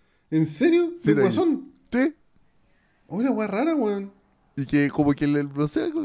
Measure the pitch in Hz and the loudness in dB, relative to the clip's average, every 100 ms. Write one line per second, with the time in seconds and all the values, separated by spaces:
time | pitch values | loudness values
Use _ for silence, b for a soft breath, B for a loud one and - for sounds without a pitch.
0 | _ _ - 160 151 - 330 339 339 - | _ _ -2 0 0 2 2 2 0 -2
1 | - 151 - - 339 269 - _ _ 240 | 2 4 4 2 0 0 -4 _ _ 0
2 | 294 - _ _ _ _ _ _ _ _ | 0 -2 _ _ _ _ _ _ _ _
3 | - 196 262 214 208 196 320 311 214 202 | -10 -4 -2 -2 -2 -2 0 0 -2 -2
4 | 196 - _ _ _ - 131 147 143 - | -8 -16 _ _ _ -8 -2 0 2 2
5 | 143 139 147 147 143 143 151 320 330 311 | 0 0 0 0 -2 -4 -2 -2 -4 -4